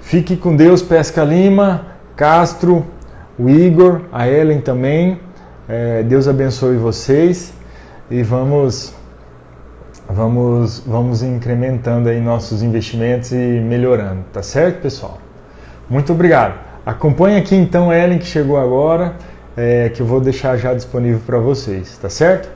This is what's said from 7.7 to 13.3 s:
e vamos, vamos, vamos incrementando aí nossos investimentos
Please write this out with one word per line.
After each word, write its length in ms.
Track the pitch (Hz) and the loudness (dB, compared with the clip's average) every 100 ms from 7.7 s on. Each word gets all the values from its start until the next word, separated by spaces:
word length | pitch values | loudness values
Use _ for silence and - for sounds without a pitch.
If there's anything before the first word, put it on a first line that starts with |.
| - - - - | -20 -20 -20 -8
e 100 | 123 | -4
vamos, 720 | 110 127 131 147 135 120 - - - - - - - - - - - - - | -2 -2 0 0 0 -2 -10 -18 -20 -20 -20 -20 -20 -20 -20 -20 -20 -20 -8
vamos, 760 | 98 113 120 123 120 113 - 131 | -4 -2 0 0 0 -2 -4 -6
vamos 380 | 117 123 117 | -4 -2 -2
incrementando 840 | 127 123 120 120 127 127 120 120 117 | -4 -6 -4 -4 -2 -4 -2 -2 0
aí 100 | 117 | 0
nossos 420 | 117 117 - 107 | -2 -2 -4 -4
investimentos 680 | 117 113 - 117 117 123 120 | -2 -2 -4 -4 -2 -2 -4